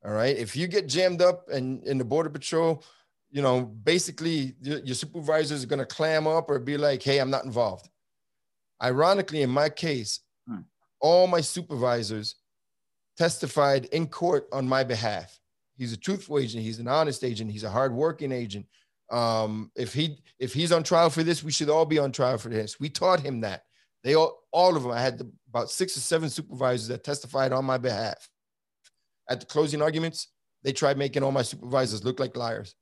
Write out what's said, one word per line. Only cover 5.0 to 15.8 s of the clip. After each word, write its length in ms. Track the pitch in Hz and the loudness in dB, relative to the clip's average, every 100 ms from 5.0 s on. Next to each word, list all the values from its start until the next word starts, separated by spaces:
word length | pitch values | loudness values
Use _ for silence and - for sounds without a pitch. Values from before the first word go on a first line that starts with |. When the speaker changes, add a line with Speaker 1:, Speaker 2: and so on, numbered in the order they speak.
| 151 170 151 156 151 147 | -6 -8 0 0 2 -2
Speaker 1:
are 40 | 123 | -2
gonna 200 | 139 123 | -4 -4
clam 400 | - 156 156 156 | -2 0 2 2
up 240 | 160 156 | 0 2
or 80 | 143 | -2
be 180 | 123 147 | 0 0
like, 240 | 147 131 | 2 2
"Hey, 160 | 135 139 | 2 2
I'm 140 | 131 | 4
not 140 | 135 135 | 0 -2
involved." 440 | 117 113 92 - _ _ _ _ _ _ _ _ _ | 0 0 -2 -14 _ _ _ _ _ _ _ _ _
Ironically, 600 | 123 127 165 202 196 156 | 0 4 6 4 2 0
in 80 | 135 | 2
my 200 | 131 151 | 2 2
case, 500 | 151 170 135 107 - _ _ - | 0 -4 -4 -4 -8 _ _ -12
Speaker 2:
Hmm. 120 | 104 76 _ _ _ | -12 -12 _ _ _
Speaker 1:
all 260 | 147 175 180 | 6 6 6
my 160 | 175 | 4
supervisors 920 | 151 - 170 139 123 120 107 110 107 - _ _ _ _ _ _ _ - | 0 -4 -6 -2 0 0 -2 -6 -8 -12 _ _ _ _ _ _ _ -2
testified 680 | 165 160 139 - 143 135 123 | -2 0 -4 2 4 4 2
in 200 | 160 165 | -4 -4
court 420 | - 170 147 - | -2 0 0 -2
on 160 | 135 131 | -4 0
my 160 | 131 | 0
behalf. 560 | 127 117 113 101 90 - _ _ _ | 0 0 -2 -4 -8 -20 _ _ _
He's 180 | _ | _